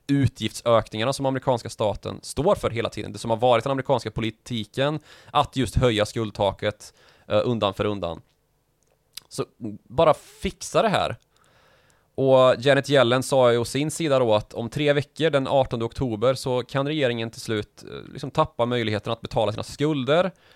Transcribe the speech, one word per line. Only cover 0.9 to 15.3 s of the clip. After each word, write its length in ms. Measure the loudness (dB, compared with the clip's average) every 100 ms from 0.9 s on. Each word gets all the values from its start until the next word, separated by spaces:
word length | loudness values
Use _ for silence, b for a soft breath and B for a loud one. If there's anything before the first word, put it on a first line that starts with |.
| -4 -4
som 120 | -2 -2
amerikanska 440 | -2 -2 -2 -4
staten 500 | -4 -4 -2 -8 -12
står 340 | -10 -2 0 2
för 140 | 0
hela 200 | -2 -6
tiden. 240 | -6 -10
Det 60 | -8
som 100 | -4
har 80 | 0
varit 260 | 4 4
den 80 | 2
amerikanska 400 | -4 0 -2 -2
politiken 880 | -6 -6 -8 -8 -8 -6 -2 -2 -2 B B B
att 240 | -2 0 -2
just 200 | -2 2
höja 300 | 2 2 0
skuldtaket, 880 | -2 -6 -2 -2 0 -6 -6 -14 _ b b b
eh, 140 | 0 0
undan 280 | 0 -2
för 120 | -2 -4
undan. 360 | -4 -6 -8 -16 _ _ _ _ _ _ _ _ -20 _
Så, 120 | -10 -10 -10 -12 -12
bara 300 | -8 2 2
fixa 680 | 2 -2 -10 -10 -8 -4 0
det 80 | 2
här. 260 | 2 -2 -4 _ b b b b b b b b -2
Och 400 | 4 6 6 4
Janet 300 | 2 2 4
Yellen 340 | 4 4 2
sa 280 | 2 4 4
ju 60 | 4
å 80 | 0
sin 260 | -4 -4
sida 280 | -2 0 2
då 140 | 4
att 200 | 2 0
om 160 | -8 -6
tre 240 | -2 2
veckor, 360 | 2 0 -2
den 180 | 0